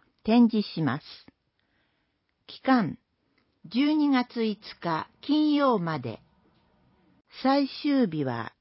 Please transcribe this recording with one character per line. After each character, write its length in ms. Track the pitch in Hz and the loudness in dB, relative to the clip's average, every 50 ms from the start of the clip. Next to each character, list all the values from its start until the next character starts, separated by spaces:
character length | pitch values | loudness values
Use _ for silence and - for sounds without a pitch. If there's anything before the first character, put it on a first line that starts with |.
| _ _ _ _ _ | _ _ _ _ _
展 240 | 220 220 240 240 220 | 2 6 6 6 6
示 180 | - 214 196 - | 4 0 -2 -4
し 100 | - - | -4 -4
ま 180 | 160 127 120 151 | -2 -2 -2 -4
す。 60 | - - - - - - _ _ _ _ _ _ _ _ _ _ _ _ _ _ _ _ _ _ _ _ _ _ _ | -8 -16 -20 -20 -20 -20 _ _ _ _ _ _ _ _ _ _ _ _ _ _ _ _ _ _ _ _ _ _ _
期 160 | - - - | -20 -20 -6
間、 360 | - 175 - 247 208 - - - _ _ _ _ _ _ _ _ _ _ _ _ - | 0 2 2 2 2 -2 -6 -10 _ _ _ _ _ _ _ _ _ _ _ _ -20
十 260 | 160 214 240 294 294 | -6 -2 0 0 2
二 160 | 311 311 294 285 | 2 2 2 2
月 360 | 269 254 240 - - 233 226 | 2 0 0 -2 -4 -4 -2
五 140 | 220 202 - - - - - | -2 -4 -6 -12 -20 -18 -10
日 280 | - 170 165 156 - - _ _ | -6 -4 -4 -4 -6 -10 _ _
金 320 | - - 285 302 302 302 | -4 0 0 2 2 2
曜 260 | 294 285 277 269 240 196 | 2 2 2 2 2 0
ま 200 | 170 165 160 143 | -2 -4 -6 -6
で。 220 | 123 117 104 - _ _ _ _ _ _ _ _ _ _ _ _ _ _ _ _ _ _ _ _ _ _ - - | -8 -10 -12 -12 _ _ _ _ _ _ _ _ _ _ _ _ _ _ _ _ _ _ _ _ _ _ -16 -4
最 260 | - 262 269 285 277 262 - - | 0 0 2 2 0 -2 -6 -6
終 240 | - 294 277 269 240 | -2 0 2 2 0
日 180 | 180 160 151 139 | 0 -2 -4 -4
は 300 | 131 120 117 110 - - _ | -4 -4 -6 -8 -12 -14 _